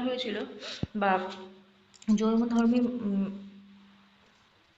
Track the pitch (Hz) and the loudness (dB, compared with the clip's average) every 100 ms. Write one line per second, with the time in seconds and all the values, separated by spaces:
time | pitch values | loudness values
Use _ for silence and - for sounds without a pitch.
0 | 254 247 - 208 - - - - - 214 | -2 -4 -4 -6 -8 -12 -14 -8 -6 0
1 | 202 185 185 - - - - _ _ - | 2 2 0 -10 -16 -20 -20 _ _ -6
2 | - 208 220 226 240 233 233 247 240 240 | 2 4 4 2 2 4 4 4 2 0
3 | 202 196 196 - - - - - - - | -2 -2 -2 -6 -14 -20 -20 -20 -20 -20
4 | _ _ _ _ _ _ _ | _ _ _ _ _ _ _